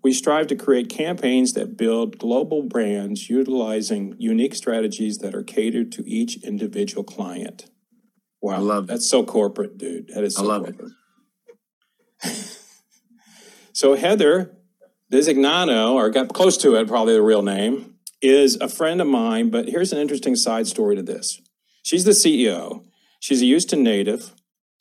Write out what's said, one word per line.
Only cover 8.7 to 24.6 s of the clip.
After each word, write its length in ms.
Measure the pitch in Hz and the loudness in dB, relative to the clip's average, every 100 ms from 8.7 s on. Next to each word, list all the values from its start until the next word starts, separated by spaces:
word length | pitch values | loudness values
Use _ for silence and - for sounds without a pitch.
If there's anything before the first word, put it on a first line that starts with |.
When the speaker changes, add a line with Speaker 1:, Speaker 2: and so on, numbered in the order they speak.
| 104 92 | -2 -4
Speaker 2:
it. 20 | |
Speaker 1:
That's 220 | 117 - | -6 0
so 160 | 131 113 | 0 2
corporate, 520 | 110 101 104 101 - | 0 0 -2 -8 -8
dude. 300 | - 85 - 107 | -10 -10 -10 -4
That 80 | |
is 140 | 101 98 | -4 -2
Speaker 2:
I 40 | |
Speaker 1:
so 60 | 101 | -2
Speaker 2:
love 220 | 104 135 | -2 -6
it. 80 | - | -12
Speaker 1:
corporate. 160 | - - _ _ _ _ _ 480 _ _ _ _ _ _ | -18 -20 _ _ _ _ _ _ _ _ _ _ _ _
<laughs> 320 | - 226 190 - _ _ _ _ _ _ _ _ - _ _ | -10 -10 -14 -20 _ _ _ _ _ _ _ _ -20 _ _
So 220 | - 139 139 | 2 4 4
Heather 600 | 170 214 151 180 185 - _ _ _ _ _ | 2 4 4 4 0 -12 _ _ _ _ _
Visignano, 840 | 135 151 135 139 170 175 117 110 | 2 4 4 4 2 2 2 2
or 160 | 131 110 | 2 2
got 240 | 120 131 | 0 -2
close 240 | - 180 - | 2 4 6
to 180 | 143 113 | 4 4
it, 120 | 110 | 4
probably 260 | 120 113 | 2 4
the 80 | 110 | 6
real 200 | 107 107 | 6 4
name, 540 | 101 98 107 139 - _ - _ | 2 -2 -2 -4 -8 _ -20 _
is 360 | 135 139 135 117 | 4 6 6 2
a 100 | 135 | -6
friend 320 | - 160 180 | -2 -2 0
of 80 | 156 | 0
mine, 420 | 127 113 113 117 | 0 0 0 0
but 200 | 117 120 | -2 -2
here's 240 | 165 190 | -2 -2
an 60 | 151 | -2
interesting 360 | 147 143 139 120 | -2 -2 -2 0
side 320 | 120 113 110 | 0 -2 -4
story 280 | - 107 101 | -2 0 0
to 60 | |
this. 380 | 85 87 - - _ _ _ _ | -4 -8 -10 -12 _ _ _ _
She's 200 | - 175 | -4 2
the 100 | 185 | 4
C 320 | 202 170 143 117 | 4 4 4 2
E 60 | |
O. 320 | 95 - - - _ _ _ | 0 -8 -12 -16 _ _ _
She's 220 | - 131 | -2 2
a 40 | 123 | 4
Houston 360 | 156 180 156 | 2 2 0
native, 520 | 120 101 98 113 - _ _ _ | 2 2 -2 -4 -8 _ _ _